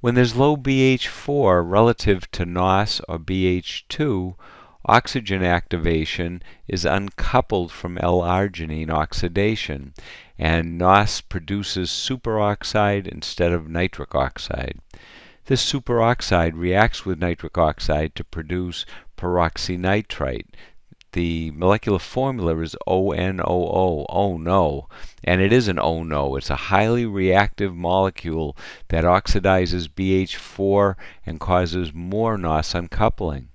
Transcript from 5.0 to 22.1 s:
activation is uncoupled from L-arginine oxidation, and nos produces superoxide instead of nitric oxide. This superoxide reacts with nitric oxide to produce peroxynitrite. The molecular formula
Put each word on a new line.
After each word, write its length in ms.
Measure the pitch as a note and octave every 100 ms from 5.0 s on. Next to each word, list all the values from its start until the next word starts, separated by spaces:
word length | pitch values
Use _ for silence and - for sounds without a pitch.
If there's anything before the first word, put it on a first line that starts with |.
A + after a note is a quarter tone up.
| - C3+ G#2 F#2+
activation 1000 | F2+ F2 - F2 E2+ D#2+ D#2 - E2+ F2+ - - -
is 180 | F#2+ E2
uncoupled 840 | F#2 G2+ - - B2+ - G2+ F2
from 260 | - F2+ F2
L-arginine 920 | F2 F2+ E2+ F#2 G2+ E2 D#2+ D#2 D#2+
oxidation, 1040 | D#2+ D#2 - F2+ E2+ G#2 A2 - C#2+ C#2 - - - - -
and 400 | D#2+ E2 E2 E2+
nos 440 | F2+ G2 G#2 -
produces 680 | - F#2+ D#2 G2+ G2 F#2+ F2
superoxide 1160 | - - C3 - A2 G#2 G#2 - G#2+ G#2 G2+ F2+
instead 440 | E2+ - - F2
of 160 | F2 D#2
nitric 460 | E2 F#2 - C#2+
oxide. 640 | - C2+ - - - - - _ - - - - _ -
This 200 | C3 -
superoxide 880 | C#3 A#2+ A#2+ A2+ B2 - F2+ E2+ D#2+
reacts 480 | F2 F#2 A2+ -
with 140 | - E2+
nitric 400 | F2 E2+ D#2+ -
oxide 560 | D#2 D2+ - D2+ D#2 -
to 80 |
produce 640 | - F2 D2+ F2+ F2+ F2 - - - -
peroxynitrite. 1300 | F2 F2+ E2 - - F2+ F2+ G#2 G#2+ - C2+ A#1 - - - - _ - _
The 380 | F2 F2 E2 D#2+
molecular 480 | D2+ F2+ G#2+ - F#2+
formula 600 | -